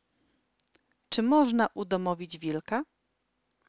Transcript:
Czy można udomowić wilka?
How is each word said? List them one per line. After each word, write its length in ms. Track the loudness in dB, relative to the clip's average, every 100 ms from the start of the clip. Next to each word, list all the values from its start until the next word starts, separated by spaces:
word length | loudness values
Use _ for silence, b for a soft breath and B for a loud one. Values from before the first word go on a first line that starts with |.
| _ _ _ _ _ _ _ _ _ _ -6
Czy 140 | 0
można 460 | 4 4 4 2 0
udomowić 640 | -2 -2 -2 0 -4 -6 -8
wilka? 460 | -6 -6 -4 -6 -6 _ _ _ _ _ _ _